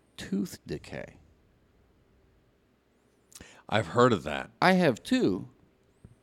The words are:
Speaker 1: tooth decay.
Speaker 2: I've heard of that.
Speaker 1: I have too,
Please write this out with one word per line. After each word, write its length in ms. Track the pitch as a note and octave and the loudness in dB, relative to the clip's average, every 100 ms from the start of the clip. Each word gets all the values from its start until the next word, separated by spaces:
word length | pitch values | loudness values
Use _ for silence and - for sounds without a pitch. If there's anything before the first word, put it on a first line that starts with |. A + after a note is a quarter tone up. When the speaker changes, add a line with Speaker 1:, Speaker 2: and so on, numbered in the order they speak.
| _ - | _ -16
Speaker 1:
tooth 420 | - G3 F#3 - | -8 -6 -6 -10
decay. 500 | - D2+ - C#2 - - _ _ _ _ _ _ _ _ _ _ _ _ _ _ _ _ _ _ _ _ _ - - - - | -12 -12 -10 -14 -14 -18 _ _ _ _ _ _ _ _ _ _ _ _ _ _ _ _ _ _ _ _ _ -20 -20 -20 -4
Speaker 2:
I've 200 | G#2 A2 | -2 0
heard 240 | A#2+ B2 | 4 4
of 100 | G2+ | 4
that. 260 | C#2+ C#2+ - - | -2 -8 -8 0
Speaker 1:
I 100 | F3 | 4
have 300 | F#3 E3+ A2 | 4 4 2
too, 460 | - B3+ D#3+ F#2 B2 _ _ _ _ _ - _ | -2 0 0 -2 -8 _ _ _ _ _ -20 _